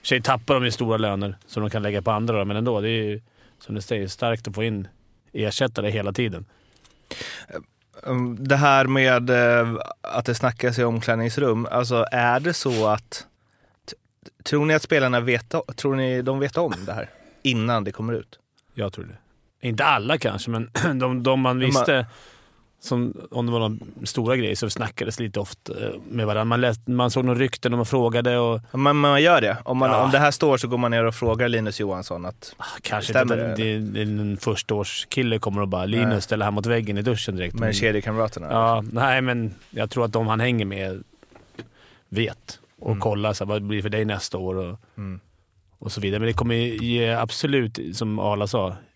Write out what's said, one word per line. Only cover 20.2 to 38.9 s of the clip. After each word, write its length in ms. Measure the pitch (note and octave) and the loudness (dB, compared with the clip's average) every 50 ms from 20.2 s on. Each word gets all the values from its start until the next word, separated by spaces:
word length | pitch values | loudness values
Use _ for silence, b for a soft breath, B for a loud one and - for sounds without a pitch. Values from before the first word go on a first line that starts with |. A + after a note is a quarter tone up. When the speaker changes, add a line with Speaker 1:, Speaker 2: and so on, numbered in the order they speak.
| - A2+ G2+ G2+ - A#2 | 0 -2 -2 -2 -4 -4
Speaker 1:
men 180 | A2+ A2+ A2+ A#2 - - G#2+ | -4 -4 -4 -4 -4 0 0
<clears throat> 160 | F3 C#3 B2+ | 0 0 0
de, 0 | |
de 60 | B2+ B2+ B2+ B2+ A#2+ | 0 0 0 0 2
man 0 | |
Speaker 2:
Men 180 | C3 C3 C3+ C3 | 2 2 4 4
man 160 | B2+ B2+ B2+ | 2 2 2
Speaker 1:
visste, 480 | B2+ C3 C#3 C3+ - E3+ C#3+ C3 A#2 b b b b b b b b b b b b b _ _ | 2 2 4 4 4 4 2 2 0 b b b b b b b b b b b b b _ _
som, 320 | - - C3 A#2+ A#2+ A2+ - - - - | -6 -2 -2 0 0 -2 -4 -8 -14 -6
om 140 | - B2 A#2+ | -4 -2 -2
det 60 | A#2+ | 0
var 80 | A#2 A#2 | 0 0
någon 200 | A2+ G#2+ A2 A2 - - - - A#2 | 0 0 -2 -6 -12 -16 -14 -10 -10
stora 320 | A2 - C3 A#2 A#2 B2+ | -4 -2 -2 2 2 2
grej, 180 | B2+ A2+ G#2 G2 | 2 2 0 -2
så 140 | - - G#2 | -2 -2 -4
snackades 500 | - - A2+ G#2+ - - - - A2 - | -4 -4 -6 -6 -6 -6 -6 -6 -4 -6
lite 200 | A#2 G#2+ - G#2+ | -6 -4 -4 -6
ofta, 340 | G2+ - - _ _ - - - A2+ | -6 -6 -10 _ _ -10 -8 -6 -6
eh, 60 | G#2+ F#2 G2 - - | -6 -8 -8 -12 -8
med 160 | A2+ A#2+ A2 | -4 -2 0
varandra. 180 | G#2+ G#2 G#2+ A2 | 0 2 0 2
Man 160 | A#2 A#2 B2+ | 2 2 2
läste, 300 | B2 A#2+ A2+ A#2 - - | 2 2 0 -2 -2 -2
man 200 | B2 B2 B2 A#2+ | 0 2 2 2
såg 140 | - C3 B2+ | 2 2 2
någon 120 | B2+ B2 A#2+ | 2 2 2
rykten 340 | C3+ B2 - - - B2 A#2+ | 0 0 -2 -2 -2 0 0
och 40 | |
man 80 | A#2+ A2+ | 0 0
frågade 520 | - - C3 B2 A#2 A2+ A#2+ A#2 B2 B2 | 2 2 2 2 4 2 2 2 2 2
och 240 | B2 A#2+ A#2 A#2 A2 A2+ - - B2+ | 2 2 2 0 -2 -4 -6 -2 2
Speaker 2:
Men 160 | C#3 C#3+ C#3+ | 2 4 4
man 260 | D3 C#3+ C#3+ C#3+ C#3 | 4 4 6 6 6
gör 200 | D3+ E3+ F3 C#3+ | 8 8 6 6
det. 160 | A2 G2+ G#2+ A#2 - | 6 2 0 -2 -4
Om 120 | - B2+ | -4 0
man, 120 | C3 C3 - | 2 4 4
Speaker 1:
Ja. 140 | A2 G#2+ A2+ | 4 4 4
Speaker 2:
om 80 | C3+ | 6
det 80 | C3+ C#3 | 6 6
här 120 | D3 D3 | 6 4
står, 260 | C#3 - E3 D3+ C3+ | 4 4 4 4 4
så 100 | B2 - | 4 2
går 100 | A#2+ B2 | -2 0
man 140 | B2 B2 A#2 | 0 0 2
ner 120 | A#2 A#2 A2+ | 2 2 2
och 100 | A2+ A2+ | 2 0
frågar 320 | - B2 A2+ A2+ A2+ B2 A#2+ | 0 0 0 2 2 2 2
Linus 300 | A#2+ A2+ A2 G#2+ G2 - | 2 0 -2 -2 -4 -4
Johansson 460 | G#2+ G2 F#2+ F#2 F#2 - F2+ F2 F2 | -4 -4 -4 -6 -6 -8 -10 -8 -8
att 300 | F#2 - _ - - - | -10 -12 _ -20 -20 -16
Speaker 1:
Ah, 60 | - - - - - | -14 -14 -14 -14 -10
kanske 320 | - - - G#2+ - - G#2+ | -6 -4 -4 -4 -4 0 2
Speaker 2:
stämmer 360 | B2+ B2+ A#2+ A#2 A2+ A#2 A2 | 2 4 4 2 0 0 -2
Speaker 1:
inte, 140 | G#2+ G#2+ A2 | -2 -2 0
Speaker 2:
det? 160 | A2 G#2+ A2 | 0 0 -2
Speaker 1:
det, 0 | |
det, 220 | G#2+ G#2 G2+ G#2+ | -4 -4 -4 -2
en 360 | G#2+ G#2 G#2+ G#2 G#2 G#2 G2+ | -2 -2 -2 -2 -2 -2 -4
första 380 | F#2+ - A#2+ G#2 - - - A2 | -2 -2 -2 -2 -2 -2 -2 -2
års 300 | G#2 G2+ - - - - _ | -2 -2 -4 -6 -8 -8 _
kille 300 | - C3 B2+ A#2 A2+ G#2+ | -2 0 0 0 0 -2
kommer 220 | - A2 G2 G2+ | -2 -2 -2 -2
och 60 | G2+ | -2
bara, 140 | F#2+ F#2 F2+ F2+ | -2 -2 -2 -2
Speaker 2:
Nej. 40 | G2 | 0
Speaker 1:
"Linus, 340 | G#2+ A2+ A2+ G#2+ G#2+ G2+ G2+ | 0 2 2 2 2 0 0
ställer 220 | - A2+ G#2+ G2+ | -2 -2 0 0
han 80 | G#2 G2+ | 0 0
mot 120 | G#2 G#2 | 0 0
väggen 320 | A#2 A#2+ A#2 A2 G#2 G2+ | 0 0 0 0 -2 -4
i 40 | G2+ | -2
duschen 340 | G#2 B2+ A#2+ G#2+ - - F#2+ | 0 0 -2 0 -2 -4 -4
direkt." 180 | F2+ F2+ F2 - | -4 -4 -4 -2
Speaker 2:
Men 80 | - | -2
Speaker 1:
Men 120 | A2+ A2 G#2 | 0 0 0
Speaker 2:
kedjekamraterna, 720 | G2 A#2 A2 G#2+ G#2+ G2 A2+ G#2+ A2+ A2+ G#2+ - - E2+ D2 | 2 2 2 2 2 -2 -2 0 0 -2 -2 -2 -8 -6 0
Speaker 1:
ja, 300 | D#2 A2+ A2+ A2+ A2+ A2 | 2 4 4 4 4 2
Speaker 2:
liksom. 140 | G#2+ A2+ | 0 -4